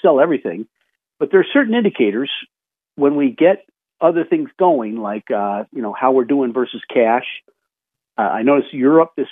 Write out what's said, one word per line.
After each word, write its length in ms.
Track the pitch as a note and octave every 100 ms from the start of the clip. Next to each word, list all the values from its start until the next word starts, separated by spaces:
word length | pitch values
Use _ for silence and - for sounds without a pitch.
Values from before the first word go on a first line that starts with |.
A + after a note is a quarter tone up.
sell 180 | F#3+ C#3
everything, 480 | E3 D3 G#2 F2 A2 _ _ _ _ -
but 120 | D3
there 100 | F#3+
are 60 | -
certain 220 | C#4 A#3+
indicators 560 | A#3 G#3 - A2 G#2 C3+ - - _ _ _ _ -
when 200 | C#3+ D3
we 140 | C#3
get 360 | A2+ E3 F#3+ _ _ _ -
other 240 | D#3+ E3+
things 240 | D#3+ E3 C3+ -
going, 380 | F3+ D3 A2 A2+
like, 340 | G#2+ G#2+ -
uh, 340 | G#2+ G2+ G2+ -
you 100 | C#3
know, 100 | A2
how 200 | - B2+
we're 120 | C3
doing 300 | A#2+ C#3+ B2+
versus 280 | A#2+ A#2+ A#2 -
cash. 340 | C3 A2+ A#2+ - - _ _ _ _ _ _ _ -
Uh, 60 |
I 200 | G#2 G2+
noticed 300 | B2 C#3+ -
Europe 400 | C#3+ C3 D#3+ E3 -
this 120 | G3+